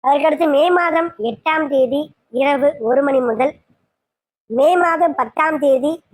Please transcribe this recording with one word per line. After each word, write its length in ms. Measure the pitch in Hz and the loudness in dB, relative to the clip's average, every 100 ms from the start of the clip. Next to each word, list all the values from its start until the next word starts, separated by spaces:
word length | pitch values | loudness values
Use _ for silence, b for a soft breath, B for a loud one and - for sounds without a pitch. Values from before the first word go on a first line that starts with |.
அதுக்கடுத்து 440 | 254 285 311 302 330 277 | 0 0 0 0 0 2
மே 80 | 339 359 | 2 2
மாதம் 300 | 339 320 339 - 226 | 0 -2 -4 -6 -8
எட்டாம் 360 | 233 330 311 302 | -6 -4 -2 0
தேதி 260 | 269 254 277 302 _ _ 240 | 0 0 -2 -6 _ _ -2
இரவு 300 | 269 285 285 - 226 | 0 2 0 -2 -2
ஒரு 140 | 254 277 | 0 2
மணி 120 | 269 247 | 0 0
முதல் 240 | 220 269 - _ _ _ _ _ _ _ _ _ | -2 -2 -4 _ _ _ _ _ _ _ _ _
மே 200 | 226 294 359 | 0 2 4
மாதம் 340 | 349 330 339 285 | 2 2 0 -2
பத்தாம் 400 | 240 - 311 311 285 | -6 -2 -2 0 0
தேதி 260 | 262 285 330 _ | 0 0 -6 _